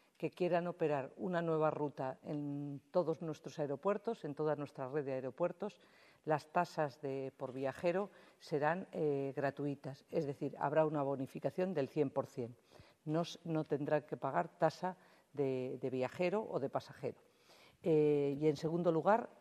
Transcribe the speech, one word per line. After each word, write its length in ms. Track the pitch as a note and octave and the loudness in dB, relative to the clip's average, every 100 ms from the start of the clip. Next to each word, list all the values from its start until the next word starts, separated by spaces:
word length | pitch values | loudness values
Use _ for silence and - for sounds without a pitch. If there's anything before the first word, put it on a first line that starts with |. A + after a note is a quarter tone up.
| _ _ | _ _
que 140 | D#3+ | -6
quieran 340 | - F3+ F3 F3 | 0 2 2 0
operar 460 | E3+ D#3+ D3 C3 - | 0 0 0 -2 -6
una 240 | G3 F3 | -2 0
nueva 300 | E3+ D#3 D#3 | 2 2 2
ruta 480 | - D3 - C3 - | 2 -2 -4 -6 -6
en 580 | - D3+ D3 C#3+ C#3+ C#3+ - | -6 -6 -4 -4 -6 -10 -2
todos 320 | F#3 D#3 D#3+ | 0 0 0
nuestros 380 | E3 D3+ C#3+ - | -4 -8 -10 -6
aeropuertos, 640 | D3 C#3 G3 G3 - A3+ | -4 -2 0 0 -2 -6
en 100 | D#3 | -6
toda 220 | C#3 D#3 D3 | -2 -2 -2
nuestra 320 | D3 - C3 | -4 -8 -6
red 160 | D3 | -4
de 80 | C3+ | -2
aeropuertos, 680 | C3 C3 - F3 F3 G#3 - _ - - _ - | -4 -4 -2 -2 -2 -8 -10 _ -20 -20 _ 2
las 260 | D3+ - | 2 2
tasas 480 | F3 F3 - D3+ - | 0 0 0 -2 -2
de, 320 | C#3 C3+ C3+ - | -6 -4 -6 -8
por 160 | C3 | -8
viajero 560 | B2+ C3+ C3 F3 F3 G3+ - - _ | -4 -4 0 0 2 -2 -8 -20 _
serán, 460 | - D3+ D3 F3 - | -4 0 2 0 -2
eh, 400 | F#3+ D#3 C#3 C#3 | -2 0 0 -2
gratuitas, 680 | C3+ C#3 C#3 C#3+ C#3 C#3+ C#3 - | 0 0 0 -2 -4 -8 -12 -6
es 160 | E3+ C#3+ | -2 -2
decir, 280 | C#3 C#3 - | -2 -6 -2
habrá 240 | D3 D3+ | 2 4
una 180 | D#3 D3+ | 4 2
bonificación 680 | C#3 C3+ C3+ - C#3+ - F#3 | 0 -2 -4 -4 -4 0 -2
del 160 | D#3+ C3 | 0 0
cien 220 | D#3 C3+ | 2 0
por 160 | C#3 B2+ | 0 -4
cien. 280 | - A#2 B2 _ - - _ D#3 | -4 -8 -10 _ -20 -20 _ -2
No 160 | D#3 | 0
s-, 160 | E3+ - | -2 -4
no 200 | E3 D#3+ | -4 -2
tendrán 380 | D#3 C#3+ D3 D3+ | 0 -2 2 0
que 160 | C#3 C#3+ | 0 -4
pagar 320 | C#3 D3+ E3+ - | -2 0 0 2
tasa 400 | D#3+ - F#3 F3+ - - _ | 2 2 -4 -6 -14 -20 _
de, 460 | C#3+ C#3 C3 B2+ C3+ | -2 0 0 -2 -4
de 80 | C3 | -4
viajero 580 | B2+ B2+ - F3+ G3+ G#3+ | -2 -2 0 0 0 -2
o 140 | D#3 | -2
de 80 | A2+ | -2
pasajero. 480 | C#3 - - B2+ - _ _ _ - - _ | -4 -6 -8 -8 -8 _ _ _ -20 -20 _
Eh, 540 | F3 D#3 D3+ D3 C#3+ C#3+ | 2 4 6 4 2 2
y 100 | D#3 | 2
en 80 | C#3+ | 2
segundo 340 | D#3+ E3+ F3 | 0 2 2
lugar, 380 | D#3+ D3+ A3 A#3 - | 4 4 4 2 -10